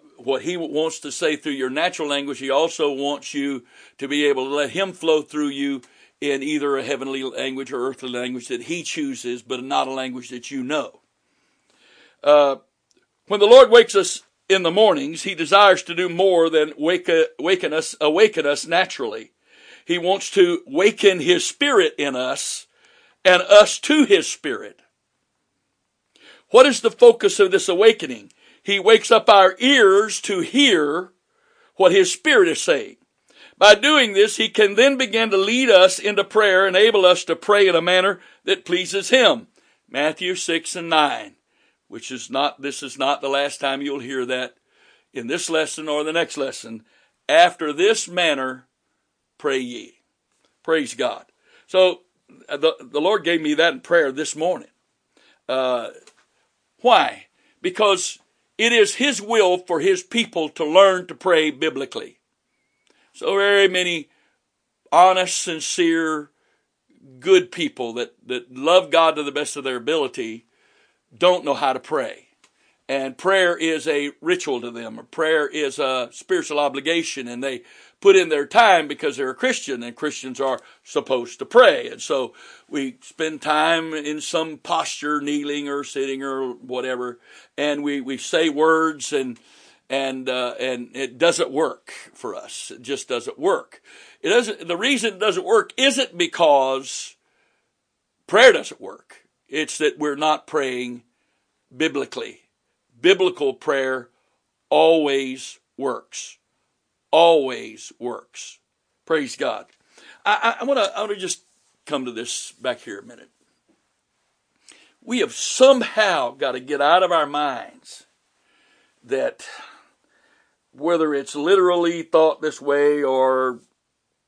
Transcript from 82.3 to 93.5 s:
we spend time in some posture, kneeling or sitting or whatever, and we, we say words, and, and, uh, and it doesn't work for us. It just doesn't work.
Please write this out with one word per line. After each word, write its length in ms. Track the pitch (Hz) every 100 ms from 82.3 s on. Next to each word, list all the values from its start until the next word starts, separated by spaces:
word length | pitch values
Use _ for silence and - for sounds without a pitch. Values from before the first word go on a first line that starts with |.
| - - - _
we 280 | 147 135 123
spend 400 | - - 160 156
time 540 | 147 151 156 165 160
in 260 | 156 147 151
some 380 | - 165 160 151
posture, 640 | - 160 165 - 147 151
kneeling 440 | 143 147 143 147 143
or 160 | 143
sitting 400 | 139 143 135 135
or 280 | 139 135 131
whatever, 720 | 120 127 127 127 127 123 120 _ - _ -
and 260 | 147 147
we, 200 | 147 143
we 160 | 127 127
say 320 | - 165 165
words, 640 | 143 160 160 160 151 -
and, 240 | 147 127 117 _ _ _ _ -
and, 400 | 135 135 131 127
uh, 260 | 127 123 120
and 340 | 127 123 120
it 220 | 123 135 123
doesn't 340 | 170 165 170
work 400 | 139 151 - - - -
for 220 | _ 120
us. 360 | 92 - - -
It 120 | -
just 260 | 123 135 -
doesn't 300 | 123 120 -
work. 420 | 165